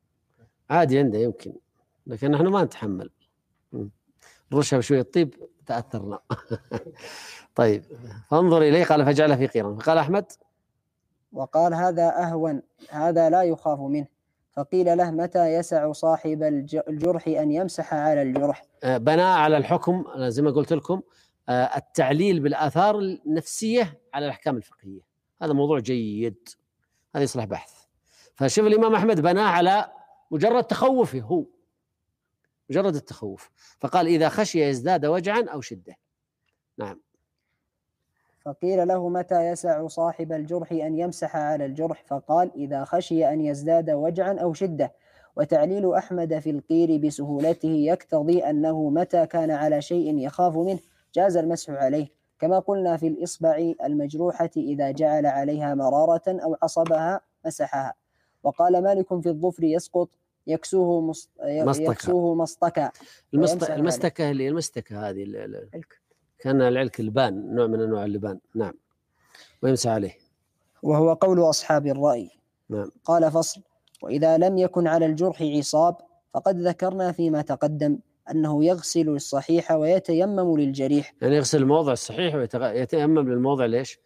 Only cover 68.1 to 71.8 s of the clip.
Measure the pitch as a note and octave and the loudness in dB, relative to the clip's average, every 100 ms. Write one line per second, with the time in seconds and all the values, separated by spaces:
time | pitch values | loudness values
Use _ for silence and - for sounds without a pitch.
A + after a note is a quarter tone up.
68.1 | G2+ G2+ F#2+ _ A2 G2 - _ _ _ | -6 -6 -10 _ -6 -6 -8 _ _ _
69.1 | _ _ - - - C3 C3 A#2+ A2 F#2+ | _ _ -20 -20 -4 -2 0 0 -2 -2
70.1 | - _ _ _ _ _ _ D3+ D3+ E3 | -10 _ _ _ _ _ _ -2 2 2
71.1 | D#3+ F#3+ F3+ E3 D3 - D3+ | 4 2 4 4 2 0 0